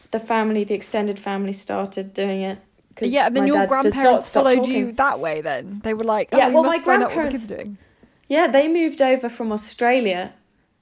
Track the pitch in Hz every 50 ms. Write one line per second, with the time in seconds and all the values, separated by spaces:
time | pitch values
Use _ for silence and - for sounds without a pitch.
0 | _ _ - 226 226 - 233 226 214 220 220 214 202 202 208 196 - - - 214
1 | 208 208 202 202 - 202 196 196 202 196 196 196 - - 202 196 196 196 - 196
2 | 190 196 - 196 196 202 190 190 190 190 196 202 _ _ _ _ _ _ _ -
3 | 220 247 247 285 247 226 240 269 269 277 294 311 294 - 269 262 269 - 208 269
4 | 269 254 240 - - - - 277 269 262 254 254 254 247 262 220 202 240 226 254
5 | 269 277 - - 151 160 156 156 156 160 139 123 - 190 196 208 - 220 220 214
6 | 226 226 214 214 175 - - 277 247 247 262 311 330 320 330 330 - 359 359 403
7 | - - - 330 311 285 269 247 226 208 - - - 208 202 - _ _ _ _
8 | _ _ _ _ _ _ 277 311 359 285 233 269 294 320 330 349 330 311 - -
9 | 269 262 262 254 247 240 240 - 240 220 208 214 - - - - 240 240 254 262
10 | 233 196 180 180 185 - - _ _ _ _ _ _ _ _ _